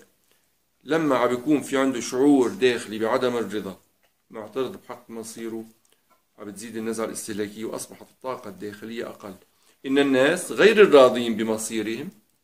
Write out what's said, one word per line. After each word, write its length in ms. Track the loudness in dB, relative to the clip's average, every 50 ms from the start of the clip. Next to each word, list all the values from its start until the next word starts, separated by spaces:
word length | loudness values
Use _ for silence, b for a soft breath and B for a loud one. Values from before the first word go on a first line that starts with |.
| -20 _ _ _ _ _ _ _ _ _ _ _ _ _ _ _ -6
لما 320 | -4 -2 0 0 0 2
عم 120 | 2 2 2
بيكون 340 | 0 -2 0 0 0 0
في 160 | 0 -2 -2 0
عنده 220 | 0 0 -2 -4
شعور 480 | -6 -4 0 2 4 6 6 6 4 2
داخلي 500 | 0 2 2 2 2 0 -4 -8 -6 -4
بعدم 380 | -2 -2 0 0 0 -2 -2
الرضا 420 | -4 -4 -6 -6 -8 -8 -10 -12 -16 _ _ _ _ _ _ _ _ _ _
معترض 460 | -16 -16 -14 -8 -6 -6 -6 -6 -8 -12
بحق 280 | -16 -18 -18 -18 -16 -16
مصيره 540 | -14 -14 -14 -14 -14 -12 -10 -10 -10 -10 -12 -14 _ _ _ _ _ _ _ _ _ _ _ _ _ -18
عم 120 | -16 -16
بتزيد 260 | -14 -14 -14 -12 -10
النزعة 280 | -8 -6 -6 -6 -4 -6
الاستهلاكية 600 | -6 -8 -10 -10 -8 -6 -6 -6 -8 -8 -10 -10
وأصبحت 380 | -10 -10 -10 -12 -14 -18 -20
الطاقة 460 | -20 -20 _ _ -12 -10 -10 -10 -12 -16
الداخلية 600 | -16 -14 -14 -14 -14 -14 -14 -12 -10 -10 -10 -10
أقل. 260 | -12 -16 -16 -18 -18 -20 _ _ _ _ _ _ _ _ -6
إن 120 | 0 2 2
الناس 540 | 2 4 4 4 4 4 2 0 -4 -4
غير 300 | 2 4 6 6 8 8
الراضين 540 | 8 8 10 10 8 8 6 2 -2 -4 -2
بمصيرهم 720 | -2 -2 -2 -4 -4 -6 -6 -6 -6 -6 -6 -8 -8 -10 -14 -16 _ _ _ _ _